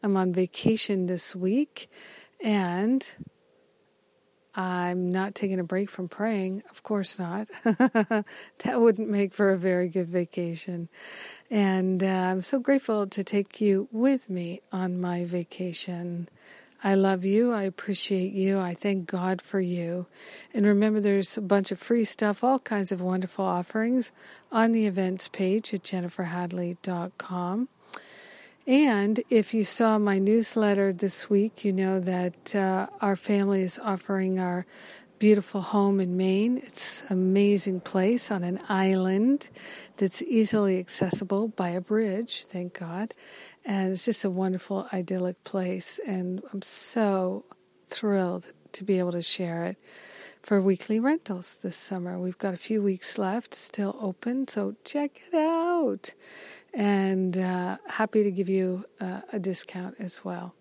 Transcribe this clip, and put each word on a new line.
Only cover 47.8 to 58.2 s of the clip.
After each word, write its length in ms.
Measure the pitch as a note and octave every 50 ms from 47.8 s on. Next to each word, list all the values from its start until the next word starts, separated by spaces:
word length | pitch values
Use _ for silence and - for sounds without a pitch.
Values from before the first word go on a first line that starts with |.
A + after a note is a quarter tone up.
| _ -
thrilled 640 | - - - G#3+ G3+ G3 F#3 F3 F3+ F3+ F3 - - _ _ -
to 120 | - - F#3+
be 140 | G3+ G3 F#3
able 140 | F3+ F3+
to 80 | F3 F3
share 440 | E3+ - - - F#3 E3+ E3 E3+ E3+
it 120 | F3+ G3 _ _ - - - - - - - - - - _
for 220 | - - G#3+ G3+
weekly 380 | F#3 G3 F#3+ F3+ - - G#3+ A3
rentals 580 | A#3 C4+ D#4 E4 _ - G3+ F3+ F3+ - - -
this 140 | - F#3+ E3
summer. 420 | - - - G3 F#3 F3 F3+ F3+ F3+
We've 200 | F3+ F#3 F3 _
got 160 | - G3 F3+
a 20 |
few 240 | F3 - - A3 G#3+
weeks 380 | G3+ G3+ F#3+ F#3 - - - -
left, 360 | G3+ F#3 G3 A#3+ - - -
still 440 | - - - - - G3+ G3 G#3 -
open, 480 | A3 F#3+ F#3 _ - A#3 B3 C4 C4+ -
so 280 | - G#3 G3+ G3 G#3 _ _
check 360 | - - D4 D4 C#4+ _ - - -
it 60 | -
out. 800 | D#4+ D4+ D#4+ E4 E4 E4 F4 F4 F4 D#4+ A#3+ G3 G3+ - - - _ - - - - - - - - _ _
And, 640 | - C4+ G3+ G3+ G3+ G3 G3 F#3+ F#3+ F#3 F#3+ F#3 F3
uh, 400 | F#3 F#3 F#3 F#3 F3+ F3+ F#3 G3 - - -
happy 340 | - - A3 G#3+ - A3